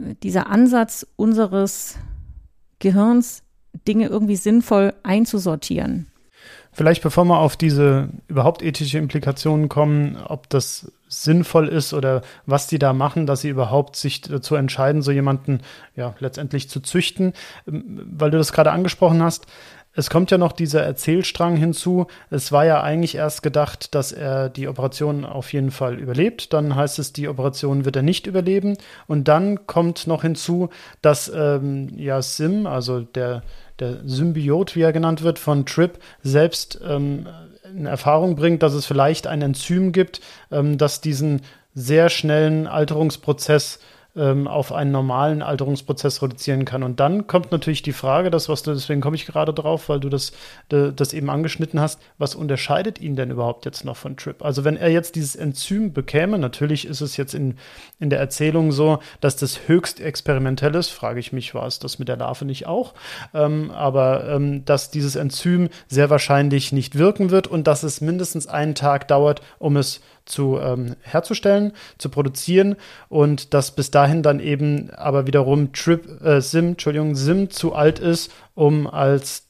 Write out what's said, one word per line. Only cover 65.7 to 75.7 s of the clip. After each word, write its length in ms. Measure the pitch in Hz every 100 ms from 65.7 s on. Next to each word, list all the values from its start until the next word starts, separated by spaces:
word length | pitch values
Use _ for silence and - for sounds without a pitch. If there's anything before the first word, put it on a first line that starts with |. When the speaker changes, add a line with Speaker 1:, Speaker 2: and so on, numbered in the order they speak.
| - -
Speaker 2:
sehr 200 | 131 143
wahrscheinlich 640 | 147 - 139 143 139 135
nicht 240 | 139 131 143
wirken 340 | 180 202 190
wird 160 | 190 190
und 200 | 165 160
dass 160 | 147
es 180 | 156 -
mindestens 460 | 151 180 180 165 -
einen 280 | 151 151
Tag 340 | 143 143 139 -
dauert, 340 | 143 147 143 - -
um 180 | 143 143
es 240 | 131 - _ _
zu, 340 | - - 139 131
ähm, 380 | 127 123 123 120
herzustellen, 680 | - 156 - 202 202 202 208 - - -
zu 100 | 139
produzieren 680 | 143 139 135 - 180 202 202 - - -
und 460 | 156 147 143 -
dass 200 | 143 135
bis 160 | - 135
dahin 320 | 143 143 160
dann 180 | 151 139
eben 500 | 151 143 147 147 -
aber 360 | - 147 139 135
wiederum 460 | 139 131 143 139